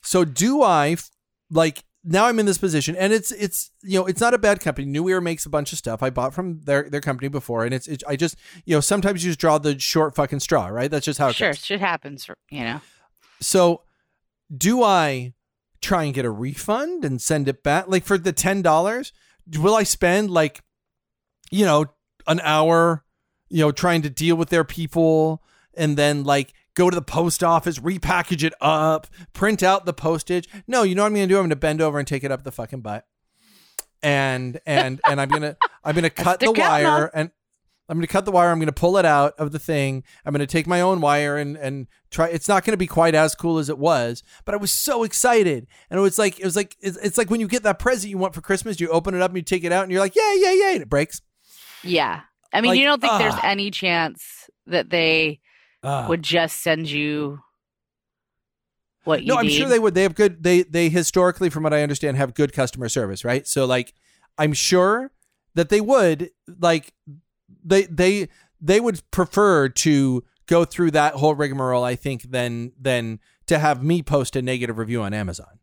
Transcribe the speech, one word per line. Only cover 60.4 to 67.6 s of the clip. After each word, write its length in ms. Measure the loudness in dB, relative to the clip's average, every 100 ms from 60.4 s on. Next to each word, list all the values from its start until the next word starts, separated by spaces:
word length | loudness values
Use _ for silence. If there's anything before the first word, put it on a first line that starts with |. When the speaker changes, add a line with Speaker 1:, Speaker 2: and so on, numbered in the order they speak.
Speaker 1:
they, 200 | 2 4
they 260 | 2 0 2
historically, 600 | 2 0 2 2 2 -4
from 120 | -2
what 120 | 0
I 80 | 0
understand, 340 | 0 -2 -2 -2
have 180 | -2
good 180 | 0 -2
customer 360 | 0 -4 -4 -6
service, 360 | -4 -4 -6
right? 220 | -4 -4 -2
So, 200 | -2 0
like, 260 | 0 -4 _ _ _ _ -2
I'm 140 | -2
sure 560 | 0 2 4 4 0 -4 _ _ _ _
that 140 | -2 2
they 120 | 2
would, 500 | 4 4 4 2 -6 _ -20 -2
like, 340 | 0 0 -2 _ -20 -20 _ _ _ _